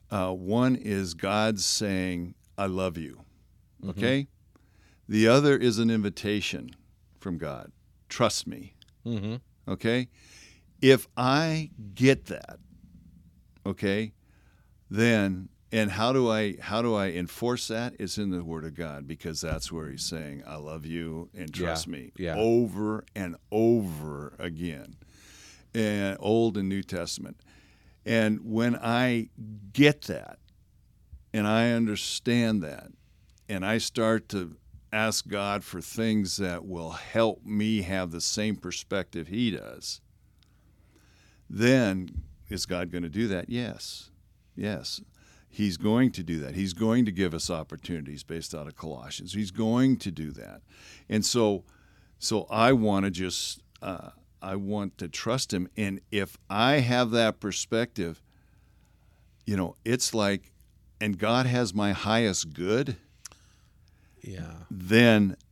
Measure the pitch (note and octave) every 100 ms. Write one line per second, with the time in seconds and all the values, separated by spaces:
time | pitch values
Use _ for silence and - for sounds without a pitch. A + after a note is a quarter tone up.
0 | - G2+ F#2 F#2 F#2 A#2 B2+ B2 G#2+ G2
1 | F#2 E2 F#2+ G#2 A2 G2+ - - G#2 F#2
2 | F#2 F2 F2 - _ - F#2+ F#2 F#2 E2
3 | D2 - - _ _ _ _ - F#2+ F2+
4 | A#2 C3+ C#3 _ _ _ _ _ _ _
5 | - G#2+ A2+ C3 D3 B2+ B2 A2+ A2+ A2+
6 | G2+ - G#2 G#2 - D#2 B1 - _ _
7 | _ _ G2 E2 D2+ B1+ - - _ _
8 | - - A2 - - - F#2+ - _ _
9 | A#2 A2 G#2 A#2+ - _ - F#2+ A2+ A#2+
10 | B2+ _ - - - - _ _ C3+ C3
11 | - - B2+ C#3+ E3 D#3+ D3+ - G#2 F#2+
12 | C3 C3 - E2+ - - - - - -
13 | - - - - _ _ G2 F#2+ G2+ G2+
14 | A2 - _ _ _ _ _ _ - G2+
15 | A#2 A2 G2 F#2 F#2 _ _ A2+ G#2 F#2+
16 | A#2+ C3 A#2+ A2 G#2 - - A2 A#2+ G#2+
17 | F#2+ E2+ F2 - A#2+ B2 - A2 B2 -
18 | F#2 G#2+ G2+ F2 E2 D#2+ D#2+ C#2+ D#2+ C#2+
19 | C#2+ D#2 E2+ D#2 D#2+ D#2 - E2 D2+ C2+
20 | - D#2+ D2 C#2+ - D2+ D2+ D#2+ D#2 E2
21 | E2 D#2+ E2+ - D#2+ E2+ F2 D#2+ F2 D2
22 | A#1+ - E2+ E2 A2+ A#2 A2+ F#2 G#2+ G#2+
23 | - G2+ F2+ E2+ _ G#2+ A2+ A#2 F#2+ D2+
24 | D2+ C#2+ D2 - F2 D#2+ E2+ C#2+ - -
25 | - - - - - - - A2+ G#2+ G#2
26 | G2 G2 G2+ A2+ A#2 G2 F#2+ G2 - F2+
27 | F2 - F2 - _ - - _ - _
28 | A2 A2+ G#2+ G#2 A2+ A2 A#2+ A#2+ A#2 A#2+
29 | B2+ A#2 A2 - A2 G#2 G2+ C3 D3 D3
30 | - C#2+ G1+ - - _ _ _ _ _
31 | _ - - G#2+ G#2 A2 A#2+ A#2 A2 G2+
32 | - - B2 A#2+ A2+ G#2+ D#2 C2+ - -
33 | _ _ _ _ - F#2+ F#2+ A2+ - -
34 | A2+ A2+ - G2+ E2+ - - - - A2
35 | A2 G2+ - G2+ G2+ G2+ - F2+ - A2
36 | A2+ G#2+ F#2 G2+ F#2 F2 F#2+ F2 E2 E2+
37 | - A2+ A2+ - G2+ G#2 G#2+ A2 F2+ F#2+
38 | F2+ E2+ - G#2+ G#2+ G2+ F2+ - - G2
39 | F2+ E2+ D#2 G#2+ A#2+ C#2 G#1 B1 - -
40 | _ _ _ _ _ _ _ _ _ _
41 | _ _ _ _ - G2 A#2+ C3 G#2+ F#2+
42 | F2+ - - - - G2 - F2+ F2 F2
43 | E2+ F#2+ A2+ F2+ - A#2+ A#2 - - -
44 | - - _ _ _ F#2 G#2 E2+ - -
45 | - _ - - _ - G#2 E2+ G#2 A#2
46 | B2+ - E2+ D#2+ C2+ E2+ G2 F2 A2 A#2+
47 | A2 F2+ F2+ D#2+ - E2 D2+ E2 - E2
48 | C#2+ C#2+ - E2 - D#2+ D2+ - D#2+ B1+
49 | C#2 - F#2 G2+ G2 G2+ A2 A#2+ C3+ B2
50 | G2+ D#2+ D2+ B1 G1+ G1+ - - - -
51 | - G#2+ G2 A#2+ G#2+ F#2+ - _ _ _
52 | _ _ - G#2+ - G#2+ A#2+ C3 G#2+ G2
53 | G2 F2 F#2 - - - _ - G2 F2
54 | - - _ _ F#2 G2 G2 G#2 G2 -
55 | E2+ - A2+ C3 - F#2 F#2 - G2+ G2
56 | - G#2 F#2+ - - G2+ B2 D3 A#2+ B2
57 | A#2+ A#2 A2 - G#2 - - A2+ B2 -
58 | E2+ D#2+ _ _ _ _ _ _ _ _
59 | _ _ _ _ - G2 E2+ - A2 B2
60 | - A2 G2+ G2 - _ _ _ _ -
61 | G#2 F2+ G#2+ B2 B2+ B2 A2 G2+ G2+ F#2+
62 | G#2 A2+ A2 F2+ D#2+ D2 F2+ A#2 C#3 F#2+
63 | _ _ - - _ _ _ _ _ _
64 | _ _ G#2 F#2 E2 D#2+ F2 G2 F2+ A2+
65 | A#2+ G#2+ G2 - _